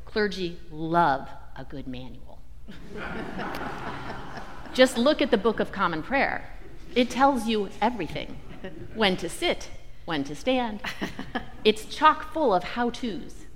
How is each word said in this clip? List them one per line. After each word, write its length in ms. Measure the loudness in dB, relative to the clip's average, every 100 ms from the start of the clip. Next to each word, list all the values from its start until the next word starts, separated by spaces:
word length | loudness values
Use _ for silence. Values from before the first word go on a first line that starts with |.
| -4
clergy 520 | 0 0 0 -6 -6 -10
love 580 | -6 2 4 6 4 -2 -10 -10 -10
a 80 |
good 240 | -8 -8 -8
manual. 520 | -8 -10 -10 -12 -12 -12 -12 -10
<laughs> 60 | -10 -10 -8 -8 -6 -6 -6 -6 -6 -6 -6 -6 -8 -8 -8 -8 -8 -8 -10 -2
Just 240 | 6 6 8
look 240 | 4 6
at 80 | 4
the 80 | 4
Book 220 | 4 2
of 120 | -2
Common 300 | 0 0 0
Prayer. 480 | 0 2 2 0 -6 -10 -10 -10 -2 2
It 160 | 2
tells 340 | 6 6 6 2
you 240 | 0 0 0
everything. 600 | 0 0 -4 -4 -6 -8 -10 -10 -10 -10 -8 2
When 220 | 4 4
to 120 | -2
sit, 400 | -2 0 0 -4 -10 -10 -10 -4
when 180 | -2
to 120 | -2 -4
stand. 460 | 0 2 0 -4 -6
<laughs> 60 | -4 -6 -6 -6 -6 -6 4 4
It's 200 | 4 -2
chock 480 | 6 6 6 -2
full 200 | 2 6
of 80 | 4
how-tos, 840 | 2 0 0 0 -4 -4 -8 -10 -12